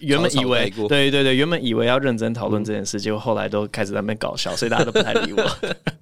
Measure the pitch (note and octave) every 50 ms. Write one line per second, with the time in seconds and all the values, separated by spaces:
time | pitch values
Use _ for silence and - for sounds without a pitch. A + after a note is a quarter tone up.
0 | - C#3+ C#3+ D3 F3 F3 - C3+ B2+ B2+ B2 A#2+ A#2 G#2+ F#2+ A2+ G#2+ G#2 C#3+ C#3+
1 | C#3 C#3 C3+ C#3+ C3+ C3+ C3 B2+ C#3+ E3+ F3 D3 A#2+ A#2+ A2+ A#2 A#2 A#2 B2+ C3+
2 | C#3 C3+ A#2+ A2 A2+ A2+ A#2 A#2 G2+ G#2 G#2+ G#2 G#2+ G#2+ G#2+ G#2 G2 G2+ - G#2
3 | G2 G#2+ G#2+ G#2+ G#2 A2+ A2 G2+ G#2 G2+ G#2 G#2 G#2+ G#2 - A#2 G#2 G2 G2+ G#2
4 | G2+ G#2+ A2 A2 - - - - - F2 F2 - B2 A#2 A#2 B2 - A#2 - A3
5 | G3+ A2 - - A3 A3+ - A3 G3+ - - - - F#3 G3 - - - - -